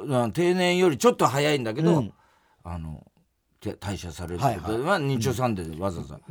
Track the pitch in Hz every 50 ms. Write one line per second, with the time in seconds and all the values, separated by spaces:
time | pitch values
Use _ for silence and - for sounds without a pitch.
0 | 95 147 135 123 120 113 95 156 175 175 180 185 180 180 175 180 185 175 143 -
1 | - 240 240 - 170 131 113 139 143 151 151 139 120 113 110 135 156 170 170 151
2 | 113 95 - _ _ _ _ _ _ _ _ _ _ 87 85 85 80 78 76 -
3 | - - _ _ _ _ _ _ _ _ _ _ - 104 - - - 196 98 -
4 | - 85 76 - 90 82 87 87 131 131 107 92 78 107 110 117 135 175 202 180
5 | 143 139 135 117 113 135 117 110 127 120 107 90 85 80 80 78 92 98 87 82
6 | 73 69 69 - - -